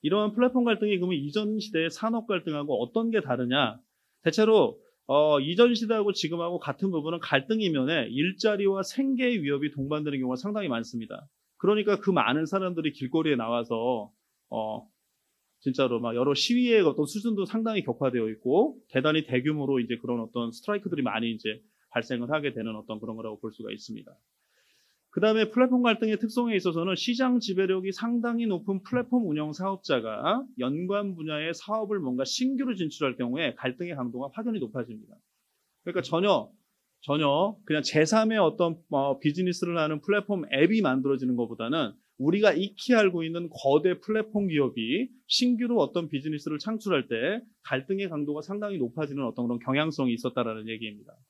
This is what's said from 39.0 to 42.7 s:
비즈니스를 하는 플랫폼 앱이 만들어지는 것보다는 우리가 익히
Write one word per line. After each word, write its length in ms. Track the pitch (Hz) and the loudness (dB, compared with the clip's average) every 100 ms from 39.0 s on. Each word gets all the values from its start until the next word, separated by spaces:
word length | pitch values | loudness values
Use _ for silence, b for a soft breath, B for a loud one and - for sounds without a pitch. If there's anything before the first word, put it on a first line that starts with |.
| 139 135 | 0 2
비즈니스를 580 | 151 151 185 180 175 170 | 0 0 -2 -2 -2 0
하는 220 | 151 151 | 0 -2
플랫폼 440 | - 208 202 202 151 | 0 0 0 -4 -2
앱이 280 | 135 165 220 | 2 4 4
만들어지는 560 | 170 131 135 135 127 120 | 2 2 0 0 0 -2
것보다는 560 | 117 113 113 160 117 - b _ | -2 -4 -2 0 -2 -6 b _
우리가 340 | 139 190 208 | 0 6 6
익히 420 | 160 196 | 4 -2